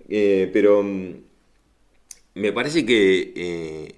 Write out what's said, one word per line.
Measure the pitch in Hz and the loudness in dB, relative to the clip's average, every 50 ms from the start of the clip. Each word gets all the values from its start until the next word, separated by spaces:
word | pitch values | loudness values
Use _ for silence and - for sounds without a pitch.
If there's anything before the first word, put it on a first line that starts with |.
| - - | -12 -6
Eh, | 104 107 104 101 98 95 95 92 | -2 0 2 2 2 2 0 0
pero, | - 107 98 104 101 101 101 | 0 2 4 4 4 4 2
mm, | 101 98 95 92 90 - - - _ _ _ _ _ _ _ _ _ _ _ _ _ _ _ _ _ - - _ _ _ | -2 -6 -8 -8 -10 -14 -18 -20 _ _ _ _ _ _ _ _ _ _ _ _ _ _ _ _ _ -20 -20 _ _ _
me | 95 104 104 | -6 -4 -4
parece | 98 117 127 147 156 170 123 | -4 -4 -6 -2 -2 -2 0
que, | 107 123 110 98 95 92 90 - - - | 2 2 4 6 4 4 2 0 -4 -8
eh, | - 87 90 85 85 82 80 78 78 78 - - | -10 -8 -8 -8 -8 -8 -10 -12 -12 -14 -16 -18